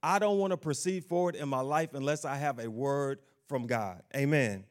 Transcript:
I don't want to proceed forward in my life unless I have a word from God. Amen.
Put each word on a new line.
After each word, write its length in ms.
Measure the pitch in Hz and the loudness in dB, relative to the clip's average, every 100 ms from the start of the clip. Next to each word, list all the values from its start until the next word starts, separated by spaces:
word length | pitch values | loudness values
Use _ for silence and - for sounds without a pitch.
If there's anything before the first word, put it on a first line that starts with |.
I 160 | 151 196 | 2 4
don't 200 | 208 202 | 4 2
want 120 | 196 | 2
to 60 | 175 | 0
proceed 480 | 151 143 180 185 | -2 -2 -2 -4
forward 320 | - 175 180 170 | -2 0 0 -2
in 120 | 143 | -2
my 120 | 131 | -2
life 340 | 135 151 165 | 0 0 0
unless 300 | 139 135 147 | -2 -2 -2
I 100 | 143 | -2
have 240 | 139 143 117 | -2 -2 -2
a 100 | 113 | -6
word 520 | 110 139 139 139 139 _ _ _ | -4 0 0 0 -4 _ _ _
from 220 | 139 120 | -6 -2
God. 340 | 117 104 90 - 135 | -2 -2 -8 -8 0
Amen. 480 | 139 151 120 98 95 | 4 4 4 0 -8